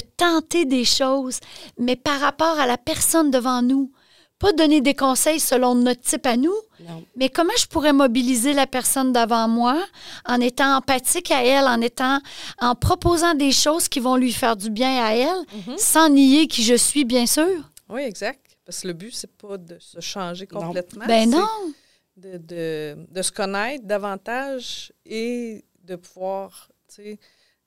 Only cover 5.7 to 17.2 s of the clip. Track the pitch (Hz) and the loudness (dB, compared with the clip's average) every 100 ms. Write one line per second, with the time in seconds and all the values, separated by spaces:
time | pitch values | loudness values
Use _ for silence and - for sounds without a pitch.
5.7 | 247 247 247 - 311 262 233 311 427 - | 4 2 0 -4 -2 0 2 0 -2 -8
6.7 | - 170 165 - 240 254 349 339 494 - | -18 -16 -16 -12 -4 -2 0 0 0 -2
7.7 | 320 294 277 269 240 247 247 269 277 269 | 0 2 4 4 2 0 0 2 2 0
8.7 | 254 - 269 262 240 226 233 226 233 240 | -2 -2 0 0 2 2 0 2 2 2
9.7 | 302 381 - - - - 247 247 262 277 | 0 -4 -10 -20 -12 -4 0 0 2 2
10.7 | 269 - 262 - 359 349 285 247 277 269 | 2 0 -2 0 -2 0 2 4 4 4
11.7 | 233 240 - 262 277 - - - - 240 | 2 -2 -2 -2 -2 -4 -16 -16 -4 -2
12.7 | 240 - 359 349 339 339 285 277 - 294 | 0 0 2 2 2 2 2 2 2 2
13.7 | 330 - 277 247 254 254 - 233 214 220 | 0 -2 -2 0 2 0 0 -2 -2 -4
14.7 | 208 262 262 220 226 285 370 302 214 185 | -2 0 0 0 0 0 -2 -8 -14 -10
15.7 | 330 - 311 320 277 269 294 320 - 226 | -4 2 4 6 8 8 6 4 0 2
16.7 | 240 - 294 240 247 | 2 2 0 0 2